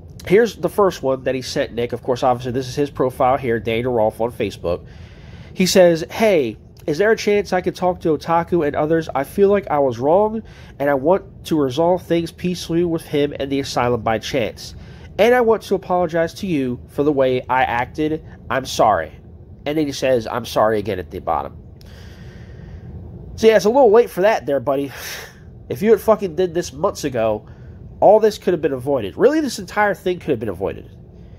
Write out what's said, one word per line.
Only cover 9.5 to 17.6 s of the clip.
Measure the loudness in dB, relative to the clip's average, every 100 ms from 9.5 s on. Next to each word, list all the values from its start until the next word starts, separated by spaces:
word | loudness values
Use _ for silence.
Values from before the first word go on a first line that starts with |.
like | 4 0
I | 0
was | 0 0
wrong, | 2 4 2 -2 -10 -18 -20 -4
and | 0
I |
want | 2 2 0 -2 -16
to | -4 0
resolve | 0 0 0 0
things | -2 -2 -2
peacefully | -6 -6 -6 -4 -2
with | 0 -4
him | -4 -2 -2 -2
and | -4
the | -4
Asylum | -2 0 0 0
by | 0 -2
chance. | -2 -4 -4 -6 -16 -18 -18 -20 -12 2
And | 4
I | 4
want | 4 0
to | 0
apologize | -4 -2 -2 0 0 -2
to | -4 -4
you | -2 -2 -6 -8
for | -2
the | 0
way | 2 2 0
I | 0 0